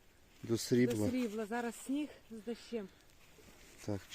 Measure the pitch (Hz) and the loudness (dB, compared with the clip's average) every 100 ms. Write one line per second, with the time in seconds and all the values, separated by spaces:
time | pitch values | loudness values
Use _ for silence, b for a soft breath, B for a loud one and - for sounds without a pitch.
0 | - - - - 113 113 - 123 120 107 | -20 -20 -20 -10 -2 0 4 6 6 4
1 | 104 254 233 214 202 233 240 - - 285 | 2 2 0 -2 -2 -2 -4 -6 -4 -2
2 | 285 - - 220 233 226 - 233 190 - | -2 -8 -14 -10 -8 -8 -6 -6 -6 -14
3 | - - - - - - - - - 101 | -20 -20 -20 -20 -20 -20 -20 -10 -4 -4
4 | - | -4